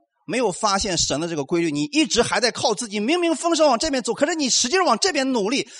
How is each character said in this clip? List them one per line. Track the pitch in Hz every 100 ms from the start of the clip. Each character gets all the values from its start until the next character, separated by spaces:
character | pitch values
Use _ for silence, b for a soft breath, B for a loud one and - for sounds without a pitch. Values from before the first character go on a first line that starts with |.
| _ _ -
没 | 220
有 | 226
发 | - 214 196
现 | 208 170
神 | - 139
的 | 170
这 |
个 | 160
规 | 135 170
律， | 170
你 | 143
一 | 151 294 302
直 | 220
还 | - 185
在 | 233
靠 | - 285
自 | 214 233
己， | 208
明 | 214 349
明 | 339
风 | 302 339 311
声 | 302
往 | 233
这 | 320
边 | 285
走， | 233
可 | - 302
是 | 339
你 | 262
使 | - 247
劲 | 359
往 | 330 220
这 | 370
边 | 269 269
努 | 254 196
力， | 254 - B